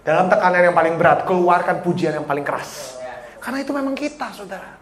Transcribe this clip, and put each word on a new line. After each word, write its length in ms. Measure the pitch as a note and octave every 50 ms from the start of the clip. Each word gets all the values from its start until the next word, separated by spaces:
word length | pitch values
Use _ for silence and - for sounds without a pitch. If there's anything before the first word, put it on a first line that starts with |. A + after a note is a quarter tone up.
Dalam 320 | _ D#3+ D#3 E3+ F#3+ F#3 G#3
tekanan 320 | - F#3 F3+ F3+ F3+ F3
yang 80 | F3 E3+
paling 240 | E3 D#3+ E3 E3
berat, 320 | D#3+ F3 E3 D3 D3 - -
keluarkan 560 | F#3+ F3+ F3+ F3 F3 F3 F3 - F3 - -
pujian 320 | F3 F3 F3 E3+ D#3 D3+
yang 80 | D3+ C#3+
paling 160 | - C#3+ D3
keras. 560 | - - - - - - - - - - - - - - - - - - - - -
Karena 160 | - B3 C4+
itu 160 | C#4 C#4 C#4
memang 160 | C#4+ C4+ C4+ C4+
kita, 400 | C4+ C#4+ D4 D4 - C4 A3+ F#3+
saudara. 400 | - G3+ F#3 F#3+ F#3 F3 - - -